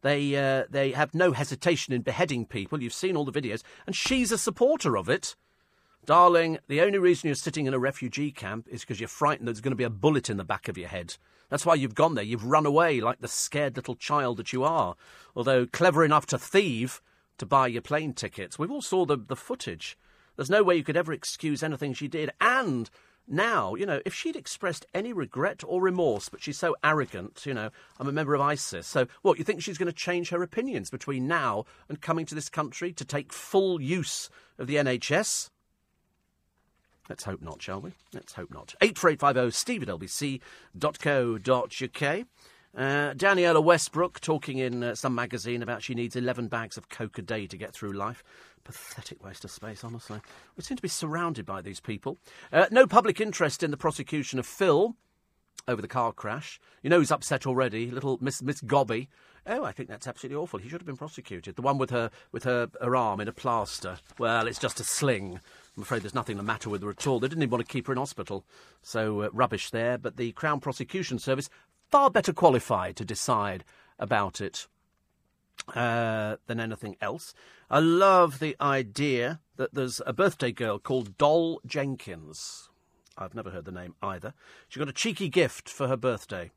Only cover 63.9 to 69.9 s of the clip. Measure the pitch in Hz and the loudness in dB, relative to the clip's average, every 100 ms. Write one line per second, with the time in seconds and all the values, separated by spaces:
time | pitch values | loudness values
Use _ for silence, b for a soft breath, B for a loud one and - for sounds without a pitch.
63.9 | 92 _ - 113 117 113 113 151 - 110 | -12 _ -4 0 2 0 -2 -4 -4 -4
64.9 | - 143 113 95 92 B B B - 101 | 0 2 0 -2 -12 B B B -14 -4
65.9 | 120 98 127 113 104 104 110 113 101 101 | -4 -2 -6 -4 -6 -4 -4 -4 -6 -6
66.9 | 98 - 127 131 160 143 117 113 131 117 | -4 0 0 0 0 0 0 -2 -6 -4
67.9 | 127 143 - 95 98 _ b b b - | -4 -4 -8 -10 -10 _ b b b -8
68.9 | 113 110 104 104 107 123 104 - 117 117 | -2 -2 -2 -4 2 2 2 -4 -2 -2